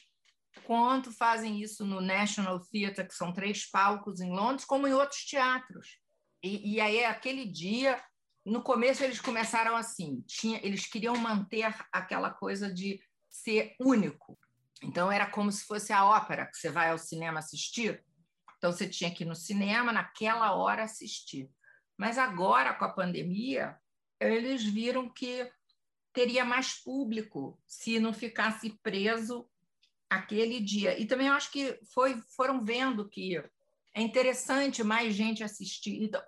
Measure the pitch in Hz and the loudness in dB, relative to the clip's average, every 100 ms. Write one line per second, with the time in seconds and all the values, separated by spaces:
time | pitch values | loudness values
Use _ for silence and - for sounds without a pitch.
0 | _ _ _ _ _ - - 233 240 262 | _ _ _ _ _ -18 0 4 4 4
1 | 254 220 233 226 220 208 214 - 196 190 | 0 0 2 2 0 -4 -6 -6 -4 -2
2 | 185 190 208 208 190 180 180 214 196 196 | 0 2 2 0 -2 -2 -4 -4 -4 -4
3 | 180 - 175 180 202 208 - 196 202 208 | -8 -6 -6 -4 -4 -4 0 4 4 4
4 | 208 175 180 185 226 269 - 269 277 269 | -6 -6 -4 0 0 0 0 0 4 4
5 | 285 - - 285 254 254 - - - - | 2 -2 -4 2 2 2 -2 -18 -20 -20
6 | _ _ _ _ 185 202 208 220 214 220 | _ _ _ _ -6 -4 -2 2 2 4
7 | 240 220 254 269 220 151 180 233 269 247 | 2 0 -4 -6 -6 -6 -2 2 2 0
8 | - _ _ _ 196 233 233 233 247 262 | -4 _ _ _ -4 -2 2 4 4 2
9 | 262 226 - 226 214 233 226 226 220 - | 0 -2 -2 -2 0 2 2 0 -2 -8
10 | 156 127 - - 220 220 202 190 - 220 | -6 -6 -8 -4 -2 -2 -2 -4 -4 -4
11 | 233 240 226 208 196 220 220 214 - - | 0 0 2 0 0 0 -2 -2 -6 -6
12 | 180 180 190 - 196 196 202 180 196 196 | -4 -2 -2 -4 -4 -2 -4 -4 -4 -4
13 | _ _ _ - - 214 214 - 254 233 | _ _ _ -12 0 2 0 2 4 6
14 | 160 - - - _ _ _ - - 175 | 4 -2 -18 -20 _ _ _ -14 -8 0
15 | 185 202 202 214 202 202 - 208 202 202 | 2 2 0 0 0 0 -6 -8 2 6
16 | 196 214 - 139 131 - 160 156 165 160 | 8 8 4 -4 -6 -6 -4 2 2 2
17 | - 165 165 156 156 151 - 233 214 170 | -4 -6 -4 -4 -6 -8 -6 -2 -2 -4
18 | _ _ _ _ - - 180 175 196 - | _ _ _ _ -20 -4 -2 -2 -4 -4
19 | 175 175 165 165 - 202 202 226 247 208 | -6 -4 -8 -8 -4 -2 2 2 2 0
20 | 175 - 220 226 220 185 190 214 220 - | -2 -2 0 2 2 4 2 2 -2 -6
21 | 214 - - 139 131 _ _ - _ - | -10 -12 -10 -12 -12 _ _ -20 _ -4
22 | 214 240 254 175 190 247 262 214 - - | -2 2 0 2 4 4 4 0 -2 0
23 | 180 156 170 196 254 262 - - _ _ | -2 -2 -2 -2 -2 -2 -4 -8 _ _
24 | _ - 214 226 254 269 214 208 240 254 | _ -2 2 2 0 0 0 0 0 -2
25 | 240 - 247 247 247 _ _ _ _ _ | -4 -6 -6 -6 -8 _ _ _ _ _
26 | _ - 240 247 247 247 262 - 254 269 | _ 0 2 4 2 2 0 -6 -6 -4
27 | 226 220 214 151 135 - _ - 226 226 | -2 -2 -4 -8 -8 -10 _ -12 -2 2
28 | 226 214 233 - 220 214 220 - 220 196 | 2 0 -6 0 0 0 -8 -6 -4 0
29 | 208 226 226 240 - _ _ _ _ _ | 0 0 -2 -8 -10 _ _ _ _ _
30 | - 185 - 214 226 247 202 202 190 - | -4 -2 0 0 2 0 0 2 2 0
31 | 220 254 269 285 - 277 269 - 220 - | 0 2 4 2 0 -4 -4 -4 -6 2
32 | 269 240 - - 262 262 214 240 262 214 | 2 2 -8 -2 0 0 0 0 0 -2
33 | 202 - 185 165 - _ _ _ _ 208 | -4 -6 -4 -4 -6 _ _ _ _ -2
34 | 226 254 254 247 - 269 277 - 214 226 | 0 4 4 2 0 2 2 2 2 2
35 | 233 202 220 220 214 - 185 - 208 196 | 2 0 0 0 -6 -8 -10 -8 -6 -4
36 | 214 - | -2 -4